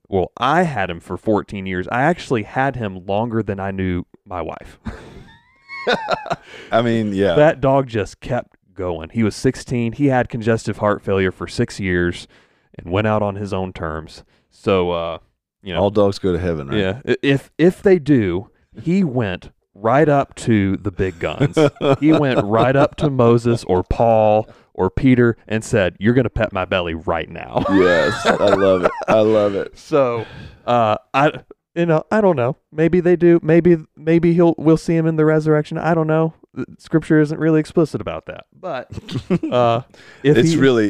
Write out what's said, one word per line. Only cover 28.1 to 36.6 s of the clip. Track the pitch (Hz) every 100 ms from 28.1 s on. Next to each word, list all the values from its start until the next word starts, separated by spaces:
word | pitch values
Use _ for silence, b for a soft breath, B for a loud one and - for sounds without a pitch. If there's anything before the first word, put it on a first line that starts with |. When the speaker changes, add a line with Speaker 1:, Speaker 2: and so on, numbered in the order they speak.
| - -
Speaker 2:
I | - 101 98
love | 98 92 87
it. | - -
I | 110
love | 107 110 104 98
it. | - -
Speaker 1:
So, | - 151 127 117 110 B B B -
uh, | 120 110 107 _
I, | 135 151 - - - _ 170
you | 170
know, | 156 -
I | 214
don't | 202 147
know. | 120 - _
Maybe | 151 165 175
they | 165 170
do. | 170 170
Maybe, | 151 170 165 165 156 -
maybe | 156 170 170
he'll, | 170 170 -
we'll | 151 160
see | - 165
him | 160
in | 160
the | 156
resurrection. | 156 156 151 151 160
I | 156
don't | 165 156
know. | 160 160 - _ -